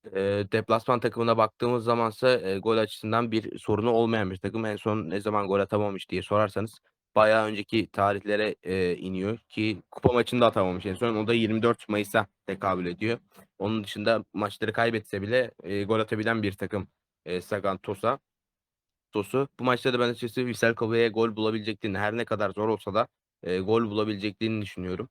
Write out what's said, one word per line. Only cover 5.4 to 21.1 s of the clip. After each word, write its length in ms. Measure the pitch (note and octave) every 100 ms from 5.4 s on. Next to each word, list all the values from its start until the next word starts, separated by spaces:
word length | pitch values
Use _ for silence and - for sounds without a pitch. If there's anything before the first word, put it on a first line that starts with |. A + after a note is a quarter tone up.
| G2
gol 140 | G2+
atamamış 500 | G2 G#2+ G#2 F#2+ -
diye 120 | F2+
sorarsanız 580 | - G#2 G#2 G2 A2 - _ _ _ G#2+
bayağı 300 | G#2+ A2 G#2+
önceki 440 | G#2 G2+ A2+ F#2
tarihlere, 640 | - G2+ G2+ G#2 G#2 G#2+ -
e, 340 | F2 F#2+ F2+ F2
iniyor 420 | F#2 F#2 G2 A2+ _
ki 340 | - G#2+ F#2+ _
kupa 220 | - B2+
maçında 340 | B2 A#2 B2 A#2
atamamış 400 | A2 F#2 F2+ G2
en 80 |
son. 220 | F#2 A#2+ G#2+
O 100 | G#2+
da 80 |
yirmi 280 | A#2 G#2+ A2
dört 260 | A#2 A#2 -
Mayıs'a 380 | G#2 G2+ A2+ G2+ _ -
tekabül 400 | F#2+ G2 F#2 F2
ediyor. 320 | F2+ G#2+ A#2 _ - _ _
Onun 260 | G2+ A2
dışında 400 | G2 - G#2+ A2 G2+
maçları 400 | F#2+ G#2 - G#2+
kaybetse 500 | G#2+ A#2 A2+ - G2+
bile, 280 | G2+ B2 A#2 -
e, 220 | E2+ G2+
gol 160 | G2 A2
atabilen 420 | A2 A2 G#2+ A2+
bir 100 | G2+
takım, 360 | F#2+ F#2+ G#2 F#2 _ _ _
e, 160 | - F2+
Sagan 380 | - G#2 G2 F#2+
Tosa, 400 | - G2 A2+ C#3 _ _ _ _ _ _ _ _ _
Tosu. 360 | G#2+ G2 C3 C#3 -
Bu 60 |
maçta 280 | B2 B2 C3+
da 80 | B2
ben 80 | A#2+
açıkçası 380 | A#2 A#2+ B2+ B2
Vissel 280 | A2+ A#2
Kobe'ye 340 | A2+ A2+ A2+
gol 280 | A#2